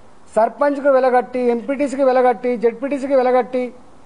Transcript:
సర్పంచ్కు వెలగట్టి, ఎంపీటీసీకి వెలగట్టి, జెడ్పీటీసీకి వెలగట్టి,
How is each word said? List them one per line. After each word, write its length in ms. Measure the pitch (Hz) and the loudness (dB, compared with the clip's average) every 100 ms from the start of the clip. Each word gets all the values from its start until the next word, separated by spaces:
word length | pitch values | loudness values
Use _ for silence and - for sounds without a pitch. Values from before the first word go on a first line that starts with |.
| - - - 214 | -20 -20 -4 0
సర్పంచ్కు 540 | 233 226 285 285 277 | 0 0 -2 0 2
వెలగట్టి, 500 | 262 254 247 247 254 | 2 4 2 0 -2
ఎంపీటీసీకి 640 | 247 233 226 269 285 262 | -2 -2 -4 -4 -4 0
వెలగట్టి, 540 | 262 254 247 247 247 247 | 2 4 2 0 -4 0
జెడ్పీటీసీకి 580 | 233 233 269 277 269 277 | -2 -2 -6 -6 0 0
వెలగట్టి, 580 | 254 247 247 254 247 - - - | 2 0 0 -4 -6 -10 -20 -20